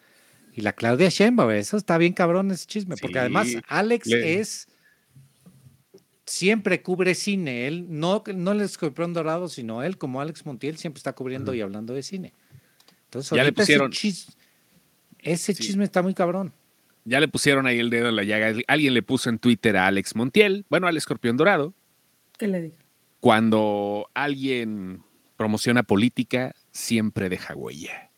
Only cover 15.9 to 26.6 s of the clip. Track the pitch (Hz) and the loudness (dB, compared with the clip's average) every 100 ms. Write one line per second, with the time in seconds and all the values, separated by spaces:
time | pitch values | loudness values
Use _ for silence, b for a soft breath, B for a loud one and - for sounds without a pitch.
15.9 | 185 185 180 175 185 190 _ _ _ _ | 0 0 0 -2 -2 -8 _ _ _ _
16.9 | _ 110 131 151 - 143 139 131 120 120 | _ -2 2 2 2 4 4 4 2 2
17.9 | 117 120 107 101 107 110 110 - 151 143 | 2 2 0 0 0 0 0 0 2 4
18.9 | 120 104 131 127 113 123 113 113 95 95 | 2 2 -2 0 2 2 4 4 4 4
19.9 | 98 - 110 127 208 208 202 - 175 180 | 2 -2 -4 0 4 2 2 -2 0 0
20.9 | 156 - 127 117 123 180 180 151 - _ | -2 -4 -2 0 2 4 2 -2 -8 _
21.9 | _ _ _ _ - 208 185 160 - _ | _ _ _ _ -8 -4 -4 -6 -16 _
22.9 | _ _ - 123 110 110 110 107 104 101 | _ _ 2 4 6 4 2 2 0 -2
23.9 | 104 - 123 147 139 135 123 113 104 92 | -4 -6 -6 -4 -4 -4 -4 -6 -8 -10
24.9 | 90 _ _ _ - 110 107 123 123 113 | -14 _ _ _ -4 0 0 2 2 4
25.9 | 101 123 - 120 123 131 - | 4 2 0 -4 -4 -4 -10